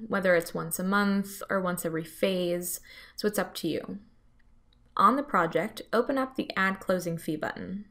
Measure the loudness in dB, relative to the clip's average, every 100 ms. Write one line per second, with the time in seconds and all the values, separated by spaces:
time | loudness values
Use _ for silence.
0 | -2 2 4 4 4 -4 -6 -4 0 2
1 | 4 2 0 -6 -2 0 0 -2 -2 -4
2 | -6 0 0 2 0 -2 -4 -8 -12 -20
3 | -16 -4 -2 0 -2 -4 -4 -4 -6 -10
4 | -14 _ _ _ _ -20 _ _ _ 4
5 | 6 4 2 2 2 2 -2 -6 -2 0
6 | 2 0 0 -2 -4 0 0 0 0 0
7 | 0 -4 -4 -4 -4 -6 -8 -10 -10